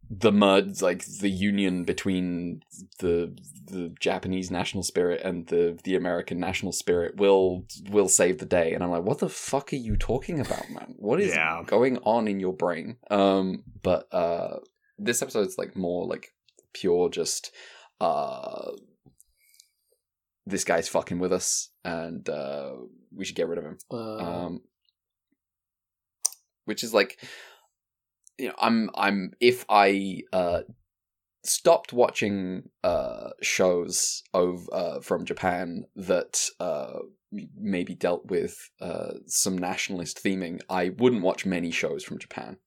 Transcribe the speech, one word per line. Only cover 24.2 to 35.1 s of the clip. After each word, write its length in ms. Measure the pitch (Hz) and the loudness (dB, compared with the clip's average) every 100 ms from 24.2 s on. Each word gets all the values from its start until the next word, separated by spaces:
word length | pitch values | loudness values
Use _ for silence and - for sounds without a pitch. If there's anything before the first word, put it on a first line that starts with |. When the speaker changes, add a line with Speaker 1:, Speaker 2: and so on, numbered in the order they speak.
| 87 87 87 87 _ _ _ _ _ _ _ _ _ _ _ _ _ _ _ _ - - _ _ - | -6 -6 -6 -8 _ _ _ _ _ _ _ _ _ _ _ _ _ _ _ _ -6 -6 _ _ -8
Speaker 1:
which 180 | 110 | -6
is, 120 | 117 110 | 2 2
like, 280 | 98 - - - - - _ _ _ _ _ _ _ - | 2 -2 -18 -18 -20 -20 _ _ _ _ _ _ _ -8
you 100 | 123 | -8
know, 80 | - | 0
I'm, 320 | 113 113 110 - | 2 2 0 0
I'm, 380 | 98 101 92 - | 0 0 -4 4
if 240 | 120 120 - | 4 4 4
I, 540 | 104 98 98 98 87 - | 6 6 4 -2 -8 -2
uh, 300 | 92 87 87 - - _ _ _ _ _ _ | 0 0 -2 -4 -20 _ _ _ _ _ _
stopped 480 | - - 170 165 - | -4 2 4 4 4
watching, 800 | 123 123 - 107 101 92 92 - _ 90 | 4 4 4 -2 -2 -4 -8 -12 _ 0
uh, 460 | 82 64 53 57 - | 0 -2 -8 -12 -8
shows 840 | - - 92 87 85 - - - _ | -4 2 4 4 0 -2 -2 -4 _
of, 360 | 92 90 90 87 | 2 2 0 -6
uh, 300 | - 87 69 | -4 -4 -6
from 240 | - | -4